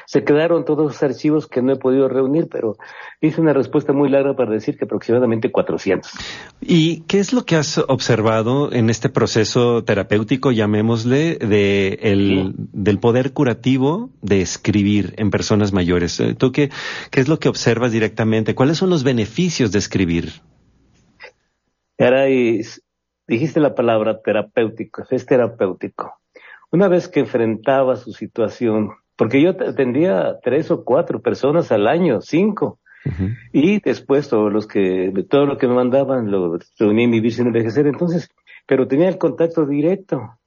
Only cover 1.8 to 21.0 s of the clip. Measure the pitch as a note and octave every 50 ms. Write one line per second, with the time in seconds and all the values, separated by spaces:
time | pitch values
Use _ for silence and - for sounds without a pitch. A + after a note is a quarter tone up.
1.8 | - C3 B2+ C#3 C3+ C3 B2 C3 C3+ C3 C#3+ E3 E3+ - - - A#2 A2 G#2 -
2.8 | - - - - - - - _ - D#3 D3+ - D#3+ D#3 C#3 C3+ B2 A#2+ B2 D3+
3.8 | C#3+ - C#3 C#3 C#3+ C3+ C3 C#3 C#3 C#3 C3+ - B2 G#2+ A2 G#2+ - - - -
4.8 | C3 G#2+ A2+ G2 - - A2+ B2 B2+ A2+ A2+ A2+ A2+ A2+ - F#2+ F2+ - D#2+ D#2+
5.8 | - - - - - - - - - - - - - - - _ - - F3+ E3
6.8 | D#3 E3+ E3 D#3+ E3 - - G3 G3+ - C4 B3 - - E3 D#3 D3 - - -
7.8 | - - C3+ A2 - - A#2 A2 G#2+ A2+ A2 A2+ G#2+ A#2 C3 C#3 D3 - - A#2+
8.8 | A2+ A2+ A2+ - - - - - A#2 - - A#2 G#2+ - - B2+ A#2+ A#2+ A#2+ A#2
9.8 | G#2 - G#2+ G2 F#2+ - G#2 G#2 A2 G2+ C#3 B2+ B2+ C#3 B2 A2 G#2+ G#2 G#2+ G#2+
10.8 | A2 A2+ A#2 A2+ A2+ B2 B2+ C#3+ D#3+ E3+ D#3+ - B2+ G#2 G#2 G#2 G2+ G2 G2+ G2
11.8 | G2 F#2+ G#2 - - A2 G2 G2 G2+ G2+ G2+ F#2+ F#2+ F#2+ - - - - - A2
12.8 | G2 G2+ G2+ G2 - A#2 A2+ B2+ C3 D3 - D3+ D3 B2 A2 - - B2+ C3 C3
13.8 | C3 C#3 D#3+ G#3+ A#3+ C4+ - _ - F#2+ G2+ F#2+ F2+ - - - - - G2+ G#2
14.8 | G2+ G2+ G#2 G#2 F2+ F2+ - - G#2+ G2 F#2 G2+ - - A2+ G2+ G#2 G2 G2 F#2+
15.8 | F2 E2 F2+ F2 F2 E2 - - A#2 A2+ A#2 - C3 B2+ C3 D3 D3 C#3 - -
16.8 | - - - - - - - C#3 B2+ C#3+ D#3+ D3 - C#3 A2+ - - B2 A2+ A2+
17.8 | B2 A#2+ A2 A2+ A2 G#2 - - A2+ A2 A2 A2+ A2 A2+ G2 C3 C3 C#3+ E3+ D#3
18.8 | F#3+ F#3 F3+ D#3 B2 C3+ B2+ A#2 G#2 G2 - - F3+ F3+ D#3+ - B2+ G2+ F2+ G2+
19.8 | F#2 - - F#2+ F#2+ E2 E2+ E2 - - - - _ _ _ _ _ _ _ _
20.8 | _ _ _ _